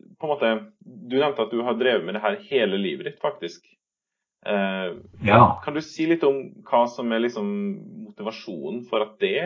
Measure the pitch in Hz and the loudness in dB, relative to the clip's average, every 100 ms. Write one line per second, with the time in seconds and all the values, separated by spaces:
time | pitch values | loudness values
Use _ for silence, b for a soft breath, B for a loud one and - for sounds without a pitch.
0 | 50 - 156 143 117 110 104 _ - 120 | -20 -10 -4 0 2 0 -4 _ -20 -18
1 | 120 131 147 139 110 117 117 113 123 110 | -2 0 2 0 -2 -2 -2 2 2 2
2 | 85 101 107 101 - 135 104 98 95 69 | 0 -2 -2 -2 -2 2 2 0 -2 -4
3 | - - 151 - 85 - _ _ _ _ | -8 -6 -6 -4 -10 -12 _ _ _ _
4 | _ _ _ _ - 104 98 95 92 - | _ _ _ _ -4 -2 -2 -2 -6 -8
5 | - - - 113 - - - 147 156 - | -14 -6 4 8 8 4 -4 -6 -6 -4
6 | 160 165 147 139 131 - - 123 120 131 | 0 2 2 2 -4 -16 0 4 4 0
7 | 120 113 120 113 101 101 101 104 104 - | -2 0 0 0 -4 -2 -4 -6 -10 -16
8 | 107 104 107 - - 87 71 117 120 113 | -16 -10 -8 -8 -10 -8 -8 -8 -2 -2
9 | 107 - 98 117 | -2 0 0 0